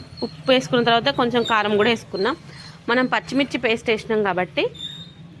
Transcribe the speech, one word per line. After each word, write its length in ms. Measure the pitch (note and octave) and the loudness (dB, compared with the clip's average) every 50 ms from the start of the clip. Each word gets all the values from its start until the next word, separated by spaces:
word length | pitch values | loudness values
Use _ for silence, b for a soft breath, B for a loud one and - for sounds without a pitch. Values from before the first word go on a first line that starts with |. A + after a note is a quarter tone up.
| - - - - B3 | -14 -16 -10 -8 -8
ఉప్పు 280 | - - - - C#4 | -8 -8 -4 0 2
వేసుకున్న 320 | B3+ C4 C4 - C4 A#3+ A#3 | 2 2 2 2 0 2 4
తర్వాత 320 | A#3+ A#3 A#3 A3+ C#4 C#4 | 4 4 4 2 2 0
కొంచెం 280 | C#4+ B3 A#3 A#3+ A#3+ A3+ | 0 0 2 2 0 2
కారం 340 | - A3+ G#3+ G3+ G#3 G#3+ | 2 2 2 2 2 2
కూడా 120 | G3+ G#3 A#3+ | 4 4 4
వేసుకున్నా. 460 | A3+ A3 - - - F#3 G3 B3 E4 - B B B B B B B B B A3+ | 2 0 -4 -8 -4 -2 -2 -2 -2 -4 B B B B B B B B B 0
మనం 160 | A#3+ B3+ B3+ | 2 2 2
పచ్చిమిర్చి 520 | B3 A#3 G#3+ - - B3 C#4 C#4+ - - | 2 0 -2 -2 -2 -2 -2 0 0 -2
పేస్ట్ 320 | B3 C4 A3 A3+ A3 - A#3+ | -2 0 0 0 0 0 -2
వేసినాం 340 | A3 G#3+ - - A3 G#3+ G3+ | -2 -2 -2 -2 0 0 0
కాబట్టి 440 | G3 F3 F3+ F3+ - - D4 G4+ B4+ - - - - - - - - - - - - - - | 0 0 0 -2 -2 -2 -2 -2 -2 -4 -8 -14 -14 -14 -16 -18 -18 -20 -20 -20 -20 -10 -2